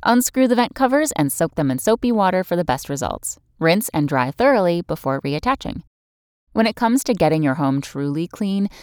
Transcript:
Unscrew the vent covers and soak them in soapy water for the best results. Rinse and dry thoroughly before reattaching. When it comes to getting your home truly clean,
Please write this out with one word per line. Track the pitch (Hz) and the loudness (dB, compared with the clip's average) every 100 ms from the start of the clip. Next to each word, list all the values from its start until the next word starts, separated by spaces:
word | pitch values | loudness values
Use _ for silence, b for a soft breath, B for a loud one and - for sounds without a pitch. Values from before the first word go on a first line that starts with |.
Unscrew | - 240 - 262 254 | 0 2 2 2 2
the | |
vent | 240 240 - | 2 0 0
covers | 262 285 311 | 2 2 0
and | - 143 | 0 -2
soak | - 165 - | 0 -2 0
them | 139 | -2
in | 127 | 0
soapy | - 226 240 | 0 0 2
water | 220 190 185 | 2 2 0
for | 185 175 | -2 -2
the | |
best | 170 127 - | 0 -4 -4
results. | 139 123 - - - _ - | -6 -4 -6 -10 -14 _ 0
Rinse | 160 196 - | 2 2 2
and | 156 147 | -2 0
dry | 135 127 | 0 0
thoroughly | - 262 247 180 175 | 2 2 4 2 0
before | 170 156 139 135 | -2 -6 -4 -4
reattaching. | 139 147 247 269 - - - _ _ _ _ _ _ | -2 -4 -2 -4 -4 -10 -14 _ _ _ _ _ _
When | 220 220 | -2 -2
it | - | 0
comes | 233 254 - | 0 0 0
to | 214 | 0
getting | 156 160 | 2 2
your | 147 156 | 0 0
home | 139 139 | 0 -2
truly | - 139 143 147 175 | -4 -6 -6 -4 -6
clean, | - 202 196 202 B | -6 -4 -2 -2 B